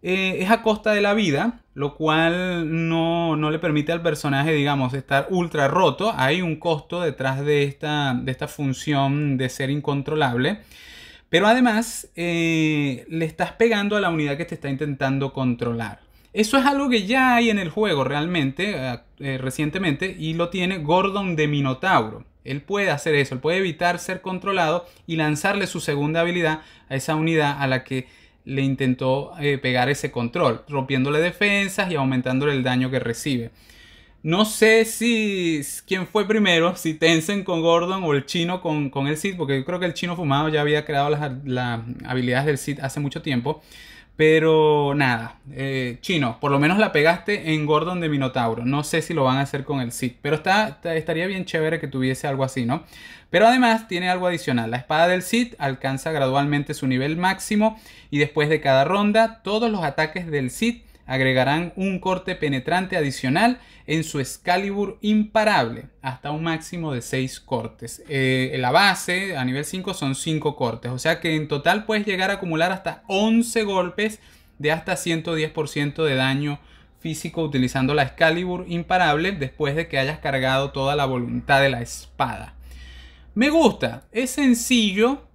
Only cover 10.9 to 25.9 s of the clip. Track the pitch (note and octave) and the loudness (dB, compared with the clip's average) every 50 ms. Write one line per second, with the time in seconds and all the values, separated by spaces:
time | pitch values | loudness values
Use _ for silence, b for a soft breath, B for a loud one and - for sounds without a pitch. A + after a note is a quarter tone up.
10.9 | B B B B B B B B - E3+ F#3+ G#3+ A3+ B3+ B3+ B3 G#3+ G#3+ A#3 A#3 | B B B B B B B B 2 4 6 6 6 6 4 4 4 2 -2 -2
11.9 | - - - - _ - E3+ F3 E3+ E3+ E3 E3 E3 D#3+ D#3 D#3 D3+ D3 D3 C#3 | -6 -12 -12 -14 _ -6 -4 -2 0 0 2 2 2 2 2 2 2 0 0 -2
12.9 | C3 A#2 - - E3 E3 E3 D#3 - - F3+ E3 - - A3+ A#3 A3+ G3+ G3+ G#3 | -2 -6 -8 -8 -4 -4 -4 -4 -2 -4 -4 -4 0 2 2 4 4 2 0 0
13.9 | G#3 G#3 G3 F3+ E3 D#3+ D3+ C#3+ C#3+ C#3+ E3 - E3+ D#3 - C#3+ C3+ C3 D#3 D3 | 0 0 0 0 0 0 0 -2 -2 -4 -6 -8 -8 -8 -6 -6 -4 -4 -4 -4
14.9 | C#3 C3 C#3 C3+ C3+ C#3 C#3 C3+ - - C3 B2+ A#2+ A#2 B2 A#2+ A#2 A#2 A2+ G#2 | -2 -2 0 0 0 0 -2 -2 -2 -2 0 0 0 0 -2 -4 -4 -4 -6 -8
15.9 | F#2 - _ _ b b b b b G3+ G#3+ G#3+ - C4+ B3 C#4 C#4 C#4 C#4+ C#4 | -10 -14 _ _ b b b b b 0 0 2 4 4 4 4 2 2 2 2
16.9 | B3 A3 F#3+ F#3 B3 C4+ C4 B3+ B3 A#3+ A#3+ A3+ G#3+ G3+ F#3 E3 - G#3 G#3+ G#3 | 2 2 2 2 2 2 4 4 4 4 4 4 2 2 0 -2 -2 0 0 2
17.9 | F3+ C#3+ C3 B2 C#3 D3 D3+ E3+ F3+ E3+ C#3+ C3+ C3+ - F#3 G#3 G3+ C#3+ C3 C3 | 2 0 0 0 0 -2 -2 0 0 0 0 0 0 -2 -4 -2 -2 -4 -4 -6
18.9 | A#2+ A#2 - _ _ _ C#3 C#3 C3+ B2+ C3 C3 - - D#3 D3+ D3 F3 G3 E3+ | -6 -8 -10 _ _ _ -8 -6 -6 -4 -4 -6 -4 -2 -4 -2 -2 -2 0 0
19.9 | C#3+ - F#3 F#3+ F#3 F3+ D#3 D#3+ D#3+ E3 E3+ E3+ F3 F#3+ F3+ F3+ F#3+ F#3 D3+ D3 | 0 -2 -4 -6 -6 -6 -6 -4 -2 -2 -2 -2 0 -2 -2 -2 -2 -4 0 2
20.9 | E3+ F#3 F#3 G3 F#3+ G3+ G3 F#3 F3 D#3 D3+ D3 D3 C#3+ C#3 C3+ C3 B2+ - F#3+ | 2 4 4 2 0 -2 -2 -2 0 0 0 0 2 0 0 -2 -2 -2 0 2
21.9 | F#3 C#3+ A2+ G#2+ A2 G#2+ - - _ _ _ - C3 C#3+ C#3+ - G3 G3+ G3+ F#3 | 2 2 2 0 -6 -12 -16 -20 _ _ _ -8 -8 -8 -6 -4 -2 -2 0 0
22.9 | D3 C#3+ - E3 D3+ C#3+ C#3 - C3+ B2 - D3+ E3+ F#3 G3 F#3 D#3 - F3 F3 | 0 0 0 0 2 2 2 0 -2 -4 -2 0 0 0 0 -2 -2 0 0 0
23.9 | F3 E3+ - - F#3 F3+ - F#3 F#3 F3+ F3+ G3 G3 F#3+ E3+ D#3 D#3+ F3 F3 B | 0 -2 -4 -8 -8 -8 -6 -8 -8 -6 -4 -2 0 0 2 2 0 -2 -2 B
24.9 | B B B - D#3+ D#3+ D#3 D3+ D3+ D3 - G3 G3+ G3+ G3 E3+ - F3 - - | B B B -6 -2 0 0 0 0 0 0 0 0 0 -2 -4 -4 -6 -4 -2